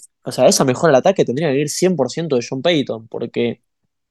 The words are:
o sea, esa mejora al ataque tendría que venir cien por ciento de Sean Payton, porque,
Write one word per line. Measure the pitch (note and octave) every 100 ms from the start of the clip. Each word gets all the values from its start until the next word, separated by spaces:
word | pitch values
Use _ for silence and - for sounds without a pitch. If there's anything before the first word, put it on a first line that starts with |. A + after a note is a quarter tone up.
| - _
o | C3
sea, | B2 C3
esa | -
mejora | C#3 B2 E3
al | C3
ataque | C#3+ -
tendría | C3+ B2 E3
que |
venir | C3+ D3+
cien | - F3+ E3+
por | B2+
ciento | - E3 B2+
de |
Sean | A#2 C3+
Payton, | E3 E3 A#2+ A2+ A2+
porque, | - A#2 - A#2+ - _ _ _ _ _